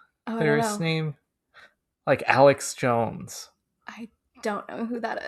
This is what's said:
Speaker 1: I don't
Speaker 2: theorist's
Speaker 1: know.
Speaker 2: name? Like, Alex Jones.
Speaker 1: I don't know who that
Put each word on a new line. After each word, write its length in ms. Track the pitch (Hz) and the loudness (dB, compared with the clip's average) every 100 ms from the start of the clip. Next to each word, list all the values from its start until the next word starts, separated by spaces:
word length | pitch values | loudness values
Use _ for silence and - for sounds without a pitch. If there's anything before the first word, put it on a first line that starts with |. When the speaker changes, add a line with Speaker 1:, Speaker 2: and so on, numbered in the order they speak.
| _ _ - | _ _ -8
Speaker 1:
I 40 | |
don't 80 | 226 | -2
Speaker 2:
theorist's 400 | 156 147 143 208 | 2 2 0 -2
Speaker 1:
know. 60 | 165 | -2
Speaker 2:
name? 300 | 160 156 143 _ _ _ - - _ _ _ - | -2 -4 -8 _ _ _ -20 -20 _ _ _ 0
Like, 180 | 139 - | 0 2
Alex 480 | 120 143 135 - | 6 8 6 -2
Jones. 760 | - 131 117 113 - - - - _ _ _ - | -4 0 2 0 -4 -14 -16 -20 _ _ _ -20
Speaker 1:
I 200 | - 233 _ _ _ | -16 -16 _ _ _
don't 260 | 226 208 - | -6 -6 -8
know 160 | - 226 | -8 -6
who 140 | 240 | -4
that 200 | 226 - | -4 -6